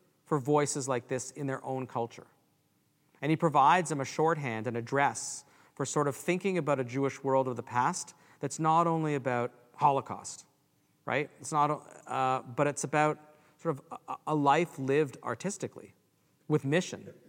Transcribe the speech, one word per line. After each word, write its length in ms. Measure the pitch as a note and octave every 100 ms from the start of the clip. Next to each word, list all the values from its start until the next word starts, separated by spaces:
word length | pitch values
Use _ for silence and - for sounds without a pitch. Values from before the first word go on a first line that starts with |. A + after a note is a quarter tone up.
| _ _ -
for 140 | D3+
voices 480 | B2+ D3 C#3+ D3+ C3
like 200 | B2 A#2+
this 240 | B2+ -
in 140 | - C#3
their 180 | C3
own 220 | C3 C3 B2+
culture. 400 | B2 A#2 - - _ _ _ _ _ _ _ _ _
And 80 | C#3
he 60 | D#3+
provides 540 | E3 C#3+ C#3 F3+ D#3+
them 120 | D3
a 40 | B2+
shorthand, 600 | - D#3+ D#3+ C3+ A2 A#2+
an 100 | A#2
address 680 | A#2 C3+ C#3 A2+ - - - _ _ -
for 100 | C3+
sort 220 | D3+ D3
of 80 | -
thinking 420 | - F3+ G3 F3+
about 220 | D3 C3+
a 40 |
Jewish 400 | B2 C3 C3+ -
world 240 | C3+ C3+ B2+
of 80 | A#2+
the 80 |
past 500 | - A#2+ C3+ F#3 - - _ _
that's 180 | C#3+ -
not 300 | D#3+ D#3+ E3+
only 280 | E3 D#3 C#3+
about 360 | B2+ B2 A#2+ - _ -
Holocaust, 720 | D3 C3+ - G2+ - - - _ _ _ _ _ -
right? 240 | B2 D3 -
It's 120 | B2
not, 300 | D#3 D3 D3 - - -
uh, 340 | B2+ C3 B2+ B2 A#2+
but 120 | C#3+
it's 160 | C#3+
about 360 | C#3+ D3+ D3+ D3+ - _ _ _
sort 140 | E3 C3+
of 240 | - - -
a, 80 | C3 -
a 80 | D3+
life 440 | C#3 D3+ F3 -
lived 380 | C3 C#3+ D3 -
artistically, 680 | - A#2 F#3 - C3 - - _ _ _ _ _ -
with 140 | D3+ C#3
mission, 420 | D#3+ - - - -